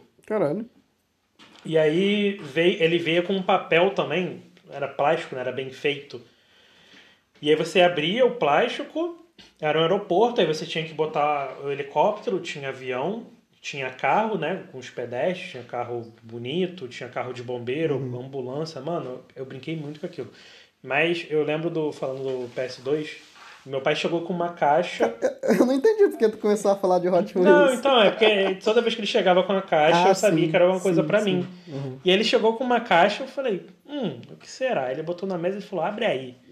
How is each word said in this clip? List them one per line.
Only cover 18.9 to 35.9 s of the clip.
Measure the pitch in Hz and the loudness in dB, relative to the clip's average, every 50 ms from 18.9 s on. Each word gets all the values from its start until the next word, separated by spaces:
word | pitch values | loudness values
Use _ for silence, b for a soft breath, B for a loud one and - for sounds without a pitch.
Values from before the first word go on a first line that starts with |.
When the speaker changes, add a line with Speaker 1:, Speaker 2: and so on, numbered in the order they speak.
| 175 165 123 127 127 - - - _ | -6 -6 -6 -8 -12 -14 -16 -18 _
Speaker 2:
eu | 135 131 | -14 -12
brinquei | 127 127 127 - 156 160 | -12 -12 -12 -10 -8 -8
muito | 160 147 147 156 - | -8 -8 -10 -10 -12
com | - | -12
aquilo. | 175 - - 120 117 B B B B B B B B B _ - | -12 -10 -12 -12 -12 B B B B B B B B B _ -8
Mas | 131 131 147 160 170 170 170 - - | -4 0 0 0 0 -2 -4 -4 -2
eu | 151 151 135 | -2 0 0
lembro | 143 151 160 165 170 | 0 -2 -2 -4 -4
do, | 160 160 156 147 | -4 -2 -4 -4
falando | 143 - 151 139 135 135 135 135 131 127 123 | -4 -6 -8 -8 -6 -6 -6 -6 -6 -6 -8
do | 117 - | -8 -8
P | 135 | -8
S | 127 120 - - 120 | -8 -8 -8 -8 -4
dois, | 131 151 156 151 151 - - - B B B B B B B B | -2 -2 -2 -2 -6 -12 -16 -20 B B B B B B B B
meu | 135 139 135 | -8 -8 -2
pai | - 151 151 | 0 0 0
chegou | - - 160 170 165 | 0 0 -2 -2 -2
com | 170 - | -2 -4
uma | 180 170 170 170 170 | -4 -4 -4 -6 -2
caixa. | - 160 143 147 170 180 - - - 233 233 233 - | 0 2 4 4 4 2 0 -2 -2 -2 -2 -2 -2
Speaker 1:
Eu, | - 262 - - - - 220 | -4 -4 -4 -2 0 2 4
eu | 180 254 | 4 4
não | 247 269 | 4 2
entendi | 269 269 440 427 440 403 | 4 4 4 6 6 4
porque | 311 - - 233 214 | 4 4 2 0 0
tu | 214 | 0
começou | - - 208 208 208 - 202 | 0 0 0 2 2 2 2
a | 196 | 2
falar | 196 - 180 180 180 | 2 2 2 2 2
de | 175 180 | 2 2
Hot | 190 - - - - | 2 2 0 0 0
Wheels. | 190 180 202 | 4 6 8
Speaker 2:
Não, | - 196 190 - 247 | 8 8 6 4 2
então, | 233 - 277 262 233 | 2 2 4 4 6
é | 202 202 | 6 4
porque | - - 220 220 208 196 196 190 190 185 - | 4 4 4 4 4 4 2 0 -2 0 0
toda | 220 220 233 | 2 2 4
vez | 220 226 220 | 2 2 -2
que | - | -2
ele | 208 | -4
chegava | - - 220 175 185 180 185 180 | 0 0 2 4 6 4 4 4
com | 190 | 2
a | 196 190 | 0 -2
caixa, | 190 - 180 156 151 160 165 170 180 | 0 0 2 4 6 6 6 6 6
Speaker 1:
Ah, | 196 | 4
Speaker 2:
eu | 190 | 4
sabia | 190 - 208 175 156 170 | 4 4 2 4 4 2
Speaker 1:
sim, | 160 | 2
Speaker 2:
que | 160 | 4
era | 180 175 180 | 4 4 4
uma | 185 185 | 4 2
coisa | 185 196 180 175 | 2 2 2 2
Speaker 1:
sim, | 160 | 2
Speaker 2:
pra | 151 190 214 | 2 2 2
Speaker 1:
sim. | 220 196 180 180 | 2 2 0 0
Speaker 2:
mim. | 180 - - - - | -2 -4 -10 -16 -16
Speaker 1:
Uhum. | 175 143 139 139 131 127 135 - | -12 -10 -8 -8 -8 -10 -2 2
Speaker 2:
E | 180 | 4
ele | 185 208 220 | 4 4 4
chegou | - 262 226 202 226 226 | 2 2 2 2 2 0
com | - 262 | 0 0
uma | 247 240 226 | 0 0 0
caixa, | 233 - 185 165 180 208 - - 269 | 2 4 6 6 6 6 4 -2 -8
eu | |
falei, | - - 285 262 247 196 170 - - - _ _ | -8 -8 -6 -4 -4 -4 -4 -6 -12 -20 _ _
"Hum, | - 285 285 240 165 127 117 - - | -10 -8 -6 -4 -4 -6 -8 -14 -18
o | - | -20
que | - - - | -20 -20 -20
será?" | - - 262 262 220 147 127 127 | -8 -6 -4 -2 -2 -2 -2 -2
Ele | 135 156 160 | -4 -6 -6
botou | 165 175 175 196 | -6 -6 -6 -6
na | 190 185 | -6 -4
mesa | 170 165 185 202 208 | -4 -4 -4 -4 -6
e | |
falou, | 180 - 196 165 160 | -8 -8 -6 -4 -4
"Abre | 196 | -4